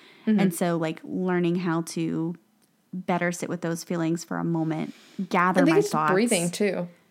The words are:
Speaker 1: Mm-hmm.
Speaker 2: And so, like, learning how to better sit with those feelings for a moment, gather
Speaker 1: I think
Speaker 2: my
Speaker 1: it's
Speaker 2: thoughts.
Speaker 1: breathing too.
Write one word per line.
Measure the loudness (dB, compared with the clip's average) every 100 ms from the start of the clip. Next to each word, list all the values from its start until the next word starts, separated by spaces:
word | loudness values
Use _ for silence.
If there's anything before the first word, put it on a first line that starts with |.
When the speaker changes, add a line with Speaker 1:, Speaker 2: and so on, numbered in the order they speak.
| -20 -6 2
Speaker 1:
Mm-hmm. | 4
Speaker 2:
And | 4
so, | 2 0 0
like, | -2 -6
learning | -6 -4 0 2 2 0
how | 0 -2
to | -2 -4 -2 -2 -4 -6 _ _ _ _ _
better | -8 -2 0 0
sit | -2 -6
with | -4
those | -4 -6
feelings | -4 -2 0 -2
for | -4 -4
a |
moment, | -2 0 -2 -4 -6 -12 -14 -10 -2
gather | 2 4 4
Speaker 1:
I | 4
think | 4
Speaker 2:
my |
Speaker 1:
it's | 2
Speaker 2:
thoughts. | 2 2
Speaker 1:
breathing | 2 2 0 0
too. | 0 -2 -2 -6 -12 _